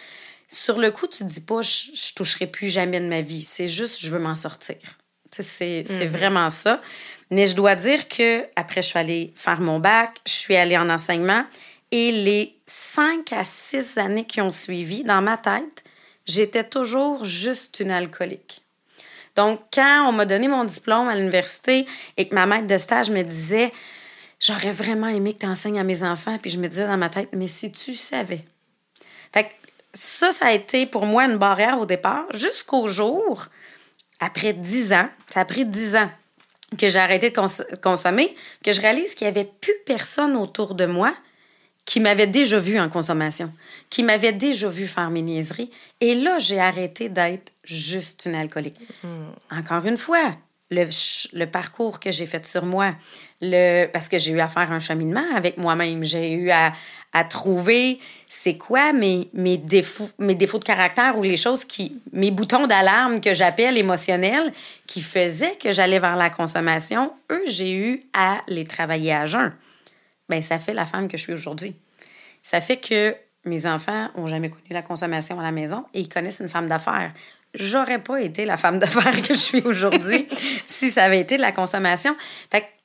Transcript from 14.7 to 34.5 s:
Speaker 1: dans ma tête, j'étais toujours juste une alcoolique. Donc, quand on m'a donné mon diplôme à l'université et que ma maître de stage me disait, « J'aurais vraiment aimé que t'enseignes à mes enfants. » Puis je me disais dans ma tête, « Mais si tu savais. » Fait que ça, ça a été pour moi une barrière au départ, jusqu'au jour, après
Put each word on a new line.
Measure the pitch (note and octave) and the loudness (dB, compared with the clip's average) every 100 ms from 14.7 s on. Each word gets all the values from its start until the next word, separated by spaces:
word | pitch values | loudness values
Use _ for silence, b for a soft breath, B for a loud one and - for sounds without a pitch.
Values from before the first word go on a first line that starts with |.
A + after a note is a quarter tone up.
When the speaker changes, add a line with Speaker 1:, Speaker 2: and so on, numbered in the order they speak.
| F3+ E3 G#3 | -2 -6 -6
Speaker 1:
dans | A#3+ G3 | 0 2
ma | G3+ A3+ | 2 0
tête, | G#3+ G3+ D#4 - b b b b - | -2 -2 -4 -14 b b b b -4
j'étais | F3 G#3 A3+ | 0 0 0
toujours | A3+ C4+ B3 B3+ C#4+ C#4 G#3 | -4 -4 -2 0 -2 -2 -4
juste | E3+ G#3+ B3+ - - | -2 -2 -4 -6 -6
une | G3 | -4
alcoolique. | F#3 F3 - F3+ G3 - - _ _ _ B B B B - | -2 -4 -6 -8 -8 -16 -20 _ _ _ B B B B 2
Donc, | G#3 A3 - | 2 2 -2
quand | - C#4 C#4+ C#4 | 2 6 6 4
on | |
m'a | A3+ G3+ | 2 2
donné | G3 C4 | 2 2
mon | C4+ | 0
diplôme | A#3 - - A3 B3 | 0 -4 0 2 2
à | G#3 | 0
l'université | F#3+ F3+ F3+ - - C4 C4 B B - | 2 0 2 0 2 2 2 B B -4
et | F#3 | 0
que | |
ma | G3 F#3 | 2 4
maître | G#3+ G#3+ | 2 2
de | G3 | 0
stage | - A3+ A#3 | 2 2 2
me | G3+ | 0
disait, « | F3 D#3+ D#3+ G#3+ A#3+ B B B B B B B | -2 0 0 2 0 B B B B B B B
J'aurais | - G#3 G3 | -2 0 -4
vraiment | F#3+ G#3+ A3 A3 | -4 -4 -2 -2
aimé | G#3+ G3 | -2 -2
que | G#3 | -2
t'enseignes | G3 F#3 G#3 G#3 | -4 -2 -2 -2
à | |
mes | F#3+ F3+ | -2 -2
enfants. » | F3+ E3+ A3 A3 | -2 -4 -6 -8
Puis | F#3 | -6
je | F3 | -4
me | F3 | -4
disais | F3 G#3 | -2 -2
dans | G3 | 0
ma | E3+ | -2
tête, « | F3 G3+ | -4 -6
Mais | G3 F#3 | -6 -4
si | - G#3+ | -4 -6
tu | - - A#3+ | -8 -8 -6
savais. » | - B3+ F#3+ F3 D#3+ _ _ _ _ _ B B B | -4 -4 -6 -8 -12 _ _ _ _ _ B B B
Fait | G3+ | -2
que | G#3+ - - _ _ | -2 -8 -20 _ _
ça, | - - - F4 | -2 2 4 4
ça | - C4 | 4 4
a | |
été | G#3+ G3+ C4 B3+ | 2 0 -2 0
pour | A#3 G#3 | -2 2
moi | A3 C4 | 4 4
une | G#3+ | 4
barrière | G3 F#3+ A3 C4 | 2 4 2 2
au | G3+ | 0
départ, | F3+ F#3+ A3+ E4+ | -2 0 -2 -4
jusqu'au | G#3+ F4 - - C4+ A3 | -4 0 0 0 0 0
jour, | F#3+ G#3+ E4 G#4+ - - b b b b b _ _ | 0 0 0 -2 -4 -10 b b b b b _ _
après | E3 - G#3+ | -8 -2 -2